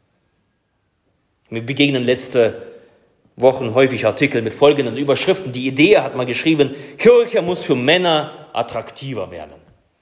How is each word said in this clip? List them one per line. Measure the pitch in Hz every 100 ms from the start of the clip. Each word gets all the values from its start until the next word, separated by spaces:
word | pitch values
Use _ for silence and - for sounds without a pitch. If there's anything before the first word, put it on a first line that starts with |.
| _ _ _ _ _ _ _ _ _ _ _ _ _ _ -
Wir | 113
begegnen | 117 139 143 135
letzte | 123 127 - 127 113 - - - _ _ _ _ _ -
Wochen | 127 123 120
häufig | 113 135 117 110
Artikel | 101 143 123
mit | 110
folgenden | - 143 147 123 113
Überschriften. | 143 135 - 185 -
Die | 123 131
Idee | 135 156 196
hat | 127
mal | 127 127
geschrieben, | 117 160 160 131 - - -
Kirche | 220 240 233 220
muss | 175 175
für | -
Männer | 135 123 175 180 156 143 - -
attraktiver | - 120 117 110 - 135 117 90
werden. | 87 78 71 _ _ _ _